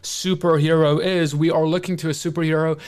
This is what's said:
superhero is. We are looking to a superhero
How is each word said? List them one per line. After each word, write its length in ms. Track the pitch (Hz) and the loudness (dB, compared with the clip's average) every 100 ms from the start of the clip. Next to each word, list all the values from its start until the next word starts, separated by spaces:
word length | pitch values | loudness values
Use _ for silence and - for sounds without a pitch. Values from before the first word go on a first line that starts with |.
superhero 960 | - - 185 180 175 156 156 160 151 151 | -12 -6 -2 0 2 2 4 4 4 2
is. 300 | 180 185 156 147 | 0 0 0 0
We 140 | 160 | 0
are 160 | 160 160 | 2 0
looking 320 | 175 180 165 | -2 -4 -4
to 100 | 160 | -4
a 40 | |
superhero 680 | 143 175 160 160 156 160 156 | -4 -4 -2 0 0 0 -2